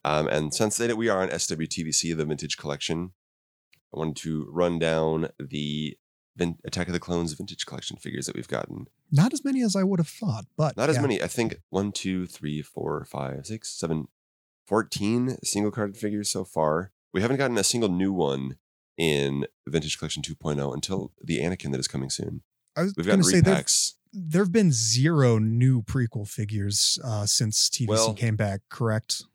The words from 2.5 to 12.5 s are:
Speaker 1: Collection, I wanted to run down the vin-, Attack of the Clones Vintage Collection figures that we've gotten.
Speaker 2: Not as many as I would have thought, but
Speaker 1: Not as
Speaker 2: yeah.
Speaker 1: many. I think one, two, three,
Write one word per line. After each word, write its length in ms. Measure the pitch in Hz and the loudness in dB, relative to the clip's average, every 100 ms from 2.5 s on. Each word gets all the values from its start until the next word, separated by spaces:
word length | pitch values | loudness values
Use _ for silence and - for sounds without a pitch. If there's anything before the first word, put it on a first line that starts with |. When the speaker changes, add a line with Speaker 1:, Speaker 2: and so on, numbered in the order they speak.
| - | -8
Speaker 1:
Collection, 560 | 73 73 - 82 90 _ _ _ _ _ _ _ _ | -6 -6 -4 -4 -4 _ _ _ _ _ _ _ _
I 40 | 71 | -6
wanted 180 | 80 73 | -6 -4
to 320 | 80 78 - | -6 -6 -4
run 280 | 80 87 85 | 0 0 2
down 500 | 82 80 80 80 80 _ | 0 2 2 0 -4 _
the 580 | 69 76 73 76 76 - _ _ _ - | -8 -6 -4 -4 -6 -10 _ _ _ -4
vin-, 220 | 87 82 | -4 -4
Attack 240 | - - 87 | -8 -6 -4
of 40 | |
the 40 | 87 | -4
Clones 340 | 85 87 85 | -2 -2 -2
Vintage 320 | 71 101 80 - | -6 -12 -10 -10
Collection 300 | - - - | -10 -12 -12
figures 280 | - - 69 | -10 -8 -8
that 80 | |
we've 140 | - - | -10 -6
gotten. 380 | 53 - - - _ _ | -6 -6 -10 -14 _ _
Speaker 2:
Not 200 | 143 220 | 4 4
as 120 | 285 | 2
many 180 | 277 262 | -2 0
as 140 | 233 190 | 0 0
I 80 | |
would 160 | 190 185 | 0 0
have 80 | 160 | -2
thought, 380 | - 214 107 - - | -4 -6 -6 -8 -2
but 200 | 151 - | -2 2
Speaker 1:
Not 120 | 135 | 0
as 60 | 131 | 2
Speaker 2:
yeah. 60 | |
Speaker 1:
many. 200 | 143 104 | 2 0
I 60 | 90 | -2
think 280 | - 113 - _ | 0 -2 -2 _
one, 240 | 92 101 | 0 0
two, 340 | - 95 92 90 | -2 -2 -2 -4
three, 360 | - 76 | -6 -6